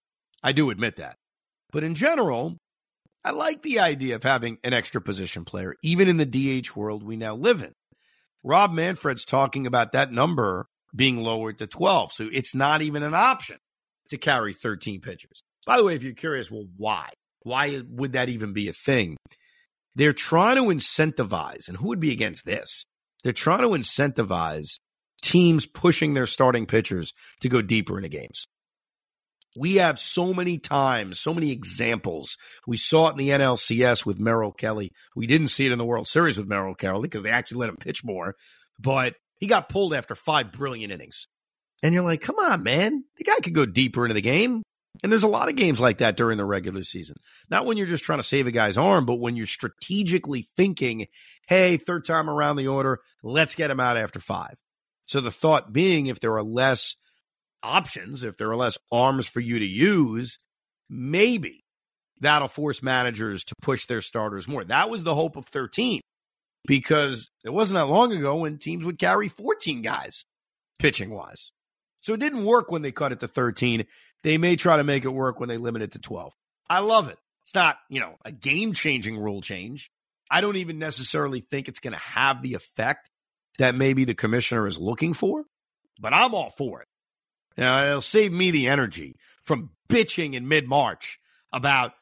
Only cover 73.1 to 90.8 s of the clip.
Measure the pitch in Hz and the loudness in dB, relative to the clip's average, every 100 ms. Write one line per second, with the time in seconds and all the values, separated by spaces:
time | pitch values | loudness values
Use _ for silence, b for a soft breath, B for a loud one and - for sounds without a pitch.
73.1 | 120 120 - 120 - 123 113 104 b b | -4 -4 -2 0 0 0 0 -2 b b
74.1 | b 156 160 175 175 175 156 143 139 131 | b 0 2 4 2 4 4 4 0 -2
75.1 | 131 131 120 120 117 120 113 104 - - | -2 -2 -4 -6 -6 -6 -6 -8 -10 -14
76.1 | 87 65 - _ _ - 180 208 220 151 | -12 -14 -20 _ _ -2 0 4 2 2
77.1 | 180 _ _ - 190 165 - _ 135 92 | -6 _ _ -4 2 2 2 _ -6 -6
78.1 | 80 - 123 - 156 220 185 156 127 107 | -8 -18 -8 -4 -2 -2 -2 -2 -2 -4
79.1 | 110 104 101 - 95 98 147 - _ _ | -6 -6 -6 -8 -12 -12 -14 -18 _ _
80.1 | _ _ 151 208 190 175 160 156 131 127 | _ _ 0 0 -2 -6 -6 -8 -6 -4
81.1 | 156 147 127 - 135 131 - 127 85 - | -2 -2 -4 -6 -8 -8 -10 -10 -10 -6
82.1 | - 135 127 127 120 - - 113 143 _ | 0 0 0 -4 -8 -8 -4 -2 -4 _
83.1 | _ _ _ _ - 131 123 135 135 127 | _ _ _ _ 0 2 4 2 4 2
84.1 | 110 110 120 - 120 101 80 92 120 160 | 0 0 0 0 0 -2 -2 -6 -2 -2
85.1 | 165 196 302 302 _ _ _ _ _ 104 | 0 -2 -2 -6 _ _ _ _ _ 0
86.1 | 170 247 214 135 - 135 - - _ _ | 2 4 0 -4 -6 -8 -8 -16 _ _
87.1 | _ _ _ _ - 127 131 143 143 - | _ _ _ _ -2 2 4 2 0 2
88.1 | 214 208 175 185 156 127 139 117 82 71 | 4 4 4 2 4 2 2 0 -6 -14
89.1 | - b b - 139 147 - - 233 220 | -18 b b -4 -2 -4 -16 0 2 2
90.1 | - 156 127 127 156 127 139 | 0 -4 -6 0 0 2 2